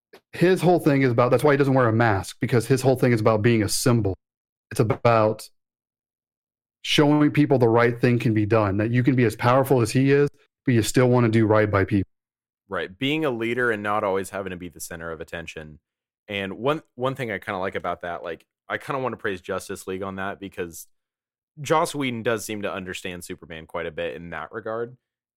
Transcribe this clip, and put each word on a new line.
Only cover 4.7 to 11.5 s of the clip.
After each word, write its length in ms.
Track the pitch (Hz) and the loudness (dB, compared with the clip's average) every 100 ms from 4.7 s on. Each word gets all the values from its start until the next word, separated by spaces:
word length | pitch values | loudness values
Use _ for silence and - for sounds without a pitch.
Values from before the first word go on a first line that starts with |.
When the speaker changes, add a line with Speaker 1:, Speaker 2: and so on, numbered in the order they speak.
Speaker 1:
It's 80 | - | -2
about 680 | 113 110 117 113 107 110 - _ _ _ _ _ _ _ _ _ _ _ _ _ | 0 2 4 4 4 0 -10 _ _ _ _ _ _ _ _ _ _ _ _ _
showing 500 | - - 147 151 147 | -4 2 4 4 4
people 260 | 135 143 131 | 2 2 4
the 100 | 117 | 4
right 320 | 117 120 120 | 4 4 2
thing 200 | 123 120 | 2 2
can 140 | 113 | 2
be 120 | 107 104 | 0 2
done, 320 | 113 101 101 | 2 2 0
that 140 | 113 | 0
you 120 | 120 | 2
can 120 | 127 127 | 2 2
be 100 | 113 | 2
as 100 | 107 | 2
powerful 460 | 120 131 131 131 | 2 2 4 2
as 100 | 113 | 2
he 200 | 131 135 | 2 4
is, 180 | 139 143 _ _ _ - | 4 2 _ _ _ 0
but 80 | |
you 80 | 120 | 0
still 260 | 104 - 127 | 2 2 4
wanna 200 | 123 117 | 4 4
do 160 | 113 | 2
right 240 | 110 | 4